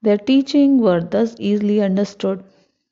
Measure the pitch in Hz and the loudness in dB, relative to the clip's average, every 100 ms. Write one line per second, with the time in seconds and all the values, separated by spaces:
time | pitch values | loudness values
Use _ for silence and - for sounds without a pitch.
0 | 220 208 208 269 269 294 277 269 220 175 | 0 -2 2 0 2 2 4 4 2 0
1 | 170 196 226 226 208 208 208 208 202 190 | -2 -2 -2 -4 -4 -2 0 0 0 -2
2 | 202 - 196 190 190 _ _ _ _ | -4 -4 -6 -6 -12 _ _ _ _